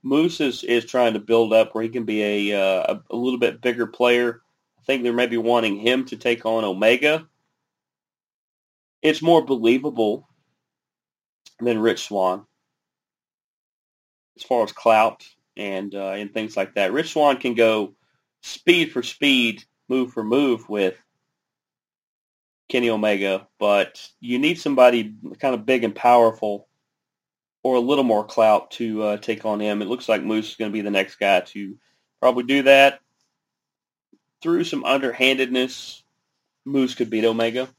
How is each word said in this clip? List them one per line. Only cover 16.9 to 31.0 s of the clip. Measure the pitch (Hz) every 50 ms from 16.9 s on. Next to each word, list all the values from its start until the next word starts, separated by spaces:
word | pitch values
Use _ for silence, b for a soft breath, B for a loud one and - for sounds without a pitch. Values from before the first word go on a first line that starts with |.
| 113
Rich | 143 - 165
Swann | - 160 147 147 135
can | 127 - 127 117
go | 113 117 110 110 107 104 - - _ _ _ _ _ _ _ _ _
speed | - - - - _ - 175 175 160 156 -
for | 127 117
speed, | - - _ - 143 135 127 120 113 107 - - _ _ _ _ _
move | 127 131 123 120 -
for | 117 110
move | 110 117 139 143 135 120 113 - -
with | 104 104 98 92 92 _ _ _ _ _ _ _ _ _ _ _ _ _ _ _ _ _ _ _ _ _ _ _ _ _ _ _ _ _ _ _ _ _ _ _
Kenny | - 127 120 117
Omega, | 113 107 107 107 104 98 98 98 95 98 - _ _
but | _ 104 104 101 101 95 - _ - - - _ _
you | - 120 123 123
need | 143 151 170
somebody | 165 - 151 139 127 123 123 123 120 107 107 107 104 - - - _
kind | - 135 127
of | 113 104
big | 120 131 123 113
and | 110 104
powerful | - - 123 123 120 117 113 110 - - 104 101 101 - _ _ _ _ _ _ _ _ _ _ _ _ _ _ _ _ _ _ _
or | _ 131 127
a | 123
little | 120 123 147 139 131
more | 120 110 104 101
clout | - - - 110 110 107 101 - -
to, | - - 120 113 107 107 107
uh, | 104 104
take | 104 - - 110 104 -
on | 110 104 104
him. | 107 107 104 104
It | 107 101
looks | 120 123 -
like | - 110 98 73
Moose | 95 110 110 107 107
is | -
gonna | _ 117 107
be | 101 110
the | 101 104
next | 101 98